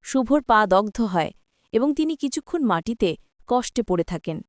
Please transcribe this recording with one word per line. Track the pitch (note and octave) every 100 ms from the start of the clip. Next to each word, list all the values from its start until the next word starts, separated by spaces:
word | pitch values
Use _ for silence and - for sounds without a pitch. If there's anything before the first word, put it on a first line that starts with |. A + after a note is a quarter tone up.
শুভর | - C4 A#3 D4
পা | B3+ A3 G#3
দগ্ধ | F#3 G#3+ -
হয় | A3 F3+ D3+ - _ _ _
এবং | A3 C#4
তিনি | C#4+ D#4 D#4
কিছুক্ষণ | C#4+ D4+ - E4+
মাটিতে | B3+ E3+ F#3+ A#3 F#3 D#3 _ _ -
কষ্টে | B3 - -
পড়ে | A3+ F3+
থাকেন। | - E3 - D#3+